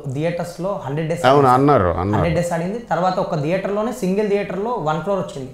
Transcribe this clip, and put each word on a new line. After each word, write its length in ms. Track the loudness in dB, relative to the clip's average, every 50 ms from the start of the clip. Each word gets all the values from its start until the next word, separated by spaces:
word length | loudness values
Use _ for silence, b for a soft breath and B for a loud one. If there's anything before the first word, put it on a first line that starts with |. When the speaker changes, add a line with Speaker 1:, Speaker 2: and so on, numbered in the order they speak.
| -6 -6 -4
Speaker 1:
థియేటర్స్లో 680 | -2 -2 -2 -2 -4 -6 -8 -8 -8 -6 -6 -6 -6 -6
హండ్రెడ్ 240 | -6 -4 -4 -2 -4
డేస్ 160 | -2 2 4
Speaker 2:
అవును, 220 | 6 6 6 6 6
Speaker 1:
ఆడింది. 240 | 6 6 6 6
Speaker 2:
అన్నారు, 180 | 6 6 4 2
అన్నారు. 340 | 2 0 0 0 0 2 2
Speaker 1:
హండ్రెడ్ 120 | 2 2
డేస్ 180 | 0 0 -2 -2
ఆడింది. 260 | -4 -4 -4 -6 -6
తర్వాత 400 | -6 -4 -2 0 0 0 0 0
ఒక 220 | -2 -2 -2 -2
థియేటర్లోనే, 500 | -2 -2 -2 -2 -2 -2 -2 -2 -2 -4
సింగిల్ 380 | -4 -4 -2 -2 0 0 0 0
థియేటర్లో 420 | 0 0 -2 -2 -4 -4 -4 -4
వన్ 300 | -4 -4 -2 -2 -2 -2
క్రోర్ 180 | -2 -2 -2 -2
వచ్చింది. 320 | -2 -6 -8 -10 -12 -12